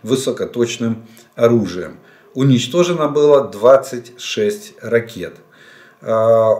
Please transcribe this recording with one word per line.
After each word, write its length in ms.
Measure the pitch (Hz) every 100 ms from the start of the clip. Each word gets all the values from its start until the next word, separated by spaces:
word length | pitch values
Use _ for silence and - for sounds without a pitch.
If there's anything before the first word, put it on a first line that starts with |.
высокоточным 1040 | 110 131 - - 98 120 120 - 117 110 - - _ -
оружием. 600 | 117 117 92 90 78 - - _ _
Уничтожено 760 | 127 139 120 - 175 175 170 147
было 380 | 147 147 139 107
двадцать 720 | 101 117 135 - 123 - -
шесть 540 | - - 104 104 - -
ракет. 540 | 113 117 113 92 82 - _ _ - - - _
А, 500 | 117 113 113 113 113